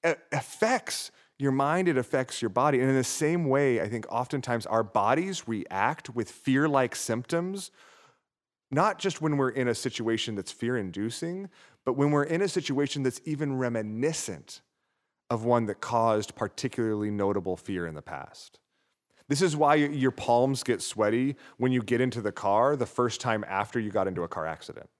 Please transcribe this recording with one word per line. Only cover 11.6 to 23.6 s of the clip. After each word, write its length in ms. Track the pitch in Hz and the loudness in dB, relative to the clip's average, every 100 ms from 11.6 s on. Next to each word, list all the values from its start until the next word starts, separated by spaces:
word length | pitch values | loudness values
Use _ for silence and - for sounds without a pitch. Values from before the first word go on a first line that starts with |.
| - _ | -20 _
but 100 | - | -4
when 180 | 131 143 | 2 4
we're 120 | 147 | 4
in 180 | 143 165 | 2 0
a 60 | 196 | 0
situation 540 | 185 147 139 143 147 | -2 -2 0 0 0
that's 200 | 131 - - | -2 -2 -8
even 320 | 147 147 131 | -4 -2 -2
reminiscent 1040 | 127 117 107 110 143 156 - 85 - - _ _ _ _ _ _ _ | -2 -2 -4 -2 -2 -2 -8 -10 -14 -20 _ _ _ _ _ _ _
of 140 | 117 113 | -2 2
one 200 | 120 110 | 2 2
that 140 | 98 | -4
caused 560 | - 120 113 107 104 - | -2 2 4 2 0 -6
particularly 760 | 107 - 131 - 113 107 104 | -8 -6 -6 -2 -2 0 -2
notable 460 | 104 98 101 92 90 | 0 0 0 -2 -6
fear 320 | - 95 85 | -6 -6 -6
in 80 | 76 | -10
the 60 | |
past. 580 | - 69 - - - _ _ _ _ _ _ _ _ | -12 -12 -12 -18 -20 _ _ _ _ _ _ _ _
This 120 | 143 | 2
is 140 | 180 147 | 2 4
why 220 | 147 151 | 6 6
y-, 100 | 143 | 4
your 240 | 147 131 | 2 0
palms 500 | - - 120 131 135 | 0 2 4 4 0
get 200 | - 110 | 0 -2
sweaty 560 | - 104 104 113 135 139 - - | -2 0 2 2 0 -4 -14 -2
when 140 | 127 | 0
you 100 | 127 | 0
get 200 | 107 117 | 0 2
into 200 | 127 117 | 2 0
the 120 | 104 | -6
car 420 | - 101 101 127 147 | -2 2 4 4 2
the 100 | 123 | -2
first 360 | - 123 - | 0 0 0
time 240 | 127 110 104 | -2 -2 -2
after 320 | 95 | -4